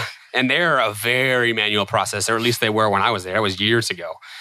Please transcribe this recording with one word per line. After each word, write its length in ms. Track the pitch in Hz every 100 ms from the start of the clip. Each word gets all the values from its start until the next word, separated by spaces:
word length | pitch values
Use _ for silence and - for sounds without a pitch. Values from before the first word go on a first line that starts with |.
| 117 - -
And 160 | 123 127
they're 300 | 143 170 139
a 120 | 113
very 580 | 104 113 127 131 127 117
manual 320 | 110 107 104 98
process, 440 | 110 95 104 98
or 60 | 113
at 60 |
least 180 | 120 -
they 80 | 113
were 200 | 107 107
when 120 | 98
I 100 | 107
was 120 | 104
there. 100 | 92
That 80 | 98
was 180 | 104 92
years 300 | 104 117 110
ago. 240 | 85 85 78 - -